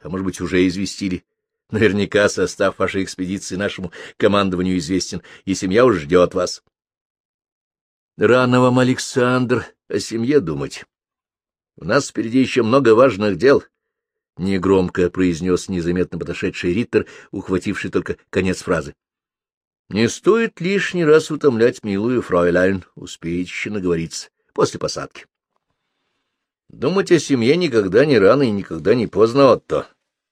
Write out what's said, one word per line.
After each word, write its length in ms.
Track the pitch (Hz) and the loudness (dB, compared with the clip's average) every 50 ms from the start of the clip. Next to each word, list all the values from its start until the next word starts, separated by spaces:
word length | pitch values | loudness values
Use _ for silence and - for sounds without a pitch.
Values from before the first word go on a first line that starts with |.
| - | -14
а 60 | 78 | -10
может 160 | 87 95 98 | -8 -6 -6
быть, 160 | 92 85 - | -6 -6 -6
уже 260 | 92 82 90 90 92 | -6 -2 0 2 2
известили. 580 | 92 87 98 98 - - - 101 95 90 87 - _ _ _ _ _ _ _ _ _ | 2 0 -2 -6 -8 -8 -8 -6 -6 -6 -6 -10 _ _ _ _ _ _ _ _ _
Наверняка 580 | 110 104 110 101 95 104 101 - - 101 104 101 | -2 2 2 2 2 2 -2 0 2 2 2 2
состав 500 | - - 92 82 - - 101 95 - - | 0 -2 -4 -4 -2 -2 -2 -2 0 -2
вашей 260 | 98 90 - 98 95 | -4 -4 -2 -4 -6
экспедиции 520 | - - - 92 90 98 95 - - - | -6 -8 -8 -8 -6 -6 -8 -8 -8 -8
нашему 360 | 87 101 98 - - 95 85 - - - - - | -6 -6 -6 -6 -8 -12 -12 -14 -16 -20 -20 -6
командованию 640 | _ 117 104 101 101 101 95 90 87 92 92 92 90 | _ 0 2 2 2 2 0 0 -2 -2 0 -2 -2
известен, 440 | 78 78 95 92 - - 101 87 - - - - _ | -2 -2 -2 -4 -4 -6 -10 -14 -14 -16 -20 -14 _
и 100 | 98 95 | -6 -4
семья 300 | - 104 95 92 113 127 | -4 -2 0 2 4 4
уж 140 | 127 104 85 | 4 4 0
ждёт 360 | 73 71 87 90 90 85 - | 0 2 4 4 4 4 2
вас». 280 | 92 90 90 - - _ _ _ _ _ _ _ _ _ _ _ _ _ _ _ _ _ _ _ _ _ _ _ _ _ _ _ _ _ _ _ | -2 -4 -4 -6 -12 _ _ _ _ _ _ _ _ _ _ _ _ _ _ _ _ _ _ _ _ _ _ _ _ _ _ _ _ _ _ _
Рано 440 | - 107 104 120 127 127 123 123 127 | -2 2 2 4 4 4 4 4 4
вам, 180 | 127 127 123 127 | 4 4 4 4
Александр, 880 | 127 123 127 - - - - 131 123 123 127 127 123 113 123 113 - - - _ _ _ | 2 2 0 -2 -4 -4 -2 0 0 2 2 0 0 0 -2 -2 -4 -8 -16 _ _ _
о 100 | - - | -6 -6
семье 420 | - - 110 113 117 127 147 143 | -6 -6 -6 -4 -2 2 2 2
думать. 440 | 98 80 76 71 69 65 - - - - _ _ _ _ _ _ _ _ _ _ _ _ _ _ _ _ _ | 2 0 -4 -6 -8 -8 -10 -14 -18 -20 _ _ _ _ _ _ _ _ _ _ _ _ _ _ _ _ _
«У 80 | _ - | _ -6
нас 240 | 82 110 143 135 - | -2 0 0 0 -2
впереди 320 | - - 113 113 113 135 | -6 -6 -6 0 2 2
ещё 220 | 127 110 - 127 113 | 2 2 2 0 0
много 320 | 110 117 139 139 113 110 | 2 2 4 6 6 6
важных 420 | 113 131 135 101 92 104 104 95 | 8 6 4 4 2 0 -2 0
дел», — 280 | 78 110 131 139 - - _ _ _ _ _ _ _ _ _ _ _ _ _ _ | 2 4 4 4 4 2 _ _ _ _ _ _ _ _ _ _ _ _ _ _
негромко 720 | - 87 98 98 95 87 95 98 95 92 85 - - 90 87 | -8 -4 -4 -2 0 2 2 2 2 2 0 -2 -2 -2 -2
произнёс 580 | - 92 92 90 85 76 87 92 90 85 - - | 0 0 0 0 0 -2 -2 -2 -2 -2 -2 -6
незаметно 500 | 95 87 82 85 87 92 87 - - 82 | -6 -4 -4 -2 -2 -2 -4 -4 -6 -10
подошедший 540 | 80 - 82 - - 92 - - - 90 87 | -10 -10 -8 -6 -6 -8 -6 -4 -4 -4 -2
Риттер, 340 | 110 120 - - - - - - - - _ - | -2 -4 -2 -2 -2 -4 -4 -10 -20 -20 _ -14
ухвативший 580 | 98 - - 95 90 - 104 95 - - 95 | -12 -6 -4 -4 -4 -2 -4 -6 -6 -8 -4
только 260 | - 95 82 - 87 - _ _ | -4 -4 -4 -4 -8 -12 _ _
конец 320 | - 98 92 95 87 - - | -4 -2 -2 -2 -4 -4 -4
фразы. 320 | - 90 80 71 71 - _ _ _ _ _ _ _ _ _ _ _ _ _ _ _ _ _ _ _ | -4 -4 -4 -4 -8 -14 _ _ _ _ _ _ _ _ _ _ _ _ _ _ _ _ _ _ _
«Не 200 | 92 101 117 110 | -2 -2 -2 -2
стоит 520 | - - - 170 208 233 226 220 - - | -2 -2 0 0 2 2 0 -2 -4 -8
лишний 440 | 165 180 202 190 160 - - 175 170 | -6 -4 -2 -2 -4 -4 -4 0 2
раз 260 | 151 151 - - - | 4 4 4 4 0
утомлять 520 | 156 143 - 143 120 110 113 127 123 - - | -6 0 0 0 2 4 2 2 0 -2 -6
милую 400 | 107 98 98 107 120 127 117 92 | -4 -4 -2 -2 -2 -2 -2 -2
фройляйн, 640 | - 98 87 87 87 87 90 92 95 98 92 - _ _ | 0 0 2 2 2 2 2 2 2 0 -2 -6 _ _
успеете 560 | - - 87 - - - 82 85 90 90 - | -20 -18 -18 -18 -12 -8 -6 -6 -6 -6 -8
ещё 200 | - - - 110 104 | -8 -10 -10 -8 -8
наговориться 580 | 104 90 90 85 82 82 78 - - - - _ _ _ _ _ | -4 -2 -2 -2 -2 -4 -6 -8 -12 -14 -16 _ _ _ _ _
после 260 | - - - - - | -2 -2 -2 -2 -6
посадки». 480 | - - - - 69 - _ - - _ _ _ _ _ _ _ _ _ _ _ _ _ _ _ _ _ _ _ _ _ _ _ _ _ _ _ _ _ | -8 -8 -6 -8 -12 -14 _ -20 -20 _ _ _ _ _ _ _ _ _ _ _ _ _ _ _ _ _ _ _ _ _ _ _ _ _ _ _ _ _
«Думать 420 | - 90 104 147 180 196 180 165 | -12 -6 -4 -2 -2 -2 2 2
о 80 | 175 151 | 2 2
семье 380 | - - 139 123 113 120 156 | 2 0 0 2 4 2 2
никогда 500 | 175 180 151 117 110 101 92 87 117 143 | 2 0 0 0 0 0 2 2 2 4
не 120 | 156 165 104 | 4 4 4
рано 260 | 95 98 123 143 143 | 6 6 4 4 2
и 60 | 117 | 0
никогда 440 | 104 101 - - 85 80 73 95 113 | -2 -4 -6 -8 -10 -4 0 0 0
не 120 | 127 107 | 2 0
поздно, 460 | - - 98 110 113 120 139 139 127 104 | -2 2 2 2 2 4 4 6 6 4
Отто. 360 | 82 - - 80 71 - - _ _ _ _ _ _ _ _ | 4 0 -4 -4 -4 -4 -6 _ _ _ _ _ _ _ _